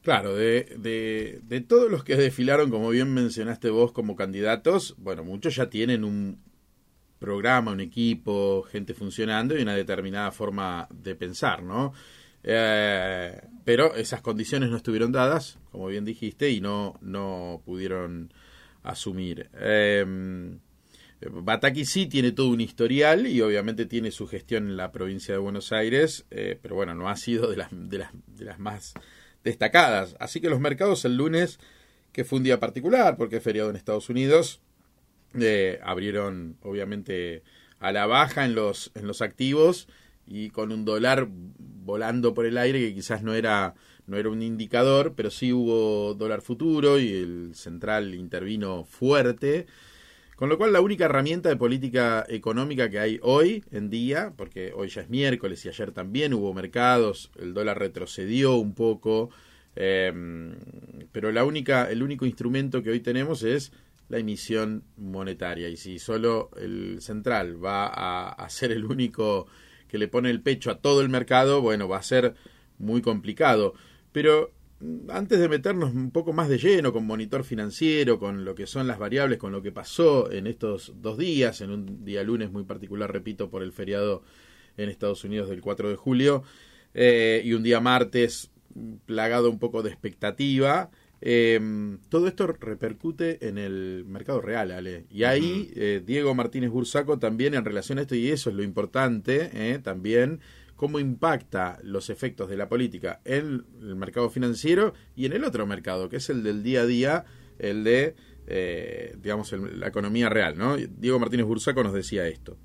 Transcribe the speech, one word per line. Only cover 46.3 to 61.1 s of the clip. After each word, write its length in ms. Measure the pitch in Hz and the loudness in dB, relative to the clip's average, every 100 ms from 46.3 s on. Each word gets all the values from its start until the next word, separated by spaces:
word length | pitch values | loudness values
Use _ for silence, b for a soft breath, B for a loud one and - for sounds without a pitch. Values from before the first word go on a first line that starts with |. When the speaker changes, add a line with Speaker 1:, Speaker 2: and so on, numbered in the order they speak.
| 104 | -4
Speaker 1:
futuro 560 | - 117 160 156 143 143 | -6 -2 2 4 6 6
y 140 | 120 | 4
el 420 | 95 87 87 85 | 0 -4 -6 -10
central 600 | 80 85 82 104 107 101 | -14 -14 -8 -2 -2 -2
intervino 720 | 90 90 90 95 107 101 90 | -8 -8 -6 -4 -4 -4 -6
fuerte. 800 | - - 127 143 123 117 139 160 180 B B B B B B - | -10 -2 4 4 4 0 0 0 -4 B B B B B B -6
Con 140 | 135 | 0
lo 80 | 160 | 2
cual 120 | 214 | 4
la 100 | 185 | 6
única 240 | 196 190 165 | 4 4 4
herramienta 420 | 135 139 175 170 | 4 2 2 2
de 80 | 135 | 2
política 680 | 120 131 131 123 120 113 - | 2 0 0 2 2 2 -2
económica 600 | 110 113 113 143 131 117 | -4 -2 -2 -2 0 -2
que 80 | 101 | 0
hay 200 | 110 110 | -2 0
hoy 420 | 117 143 170 220 - | 2 4 4 2 -6
en 180 | 107 104 | -8 -4
día, 460 | 113 123 147 208 143 | -2 -2 -2 -4 -10
porque 340 | 92 95 92 | -12 -10 -10
hoy 140 | 98 98 | -8 -8
ya 120 | 104 | -8
es 80 | 90 | -4
miércoles 560 | 123 139 123 98 87 | 0 2 0 -4 -6
y 60 | 90 | -10
ayer 220 | 80 101 | -8 -8
también 420 | - 92 123 147 | -8 -6 -2 0
hubo 180 | 117 101 | 0 -2
mercados, 760 | 92 92 120 123 123 110 98 - - | -4 -4 2 4 6 4 -2 -12 -12
el 160 | 90 | -8
dólar 240 | 95 107 101 | -4 -2 -2
retrocedió 800 | 98 - 90 - 95 123 135 123 | -4 -6 -10 -8 -2 2 4 4
un 180 | 104 | 0
poco, 560 | 98 113 104 110 110 120 b b b b - | 0 0 2 0 0 -2 b b b b -4
em, 800 | 95 95 92 85 85 82 82 82 - - - - - | 0 2 0 -2 -10 -10 -12 -14 -16 -20 -18 -20 -12